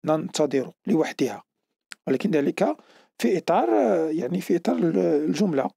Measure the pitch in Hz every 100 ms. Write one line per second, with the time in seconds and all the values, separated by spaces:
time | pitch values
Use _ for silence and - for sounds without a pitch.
0 | - 156 - - 151 135 123 _ - 165
1 | 151 - 127 101 _ _ _ _ _ -
2 | - 131 - 156 143 160 190 - _ -
3 | _ _ - 185 - 180 339 311 247 180
4 | 160 156 131 180 - 175 214 254 175 -
5 | 175 151 156 156 202 139 123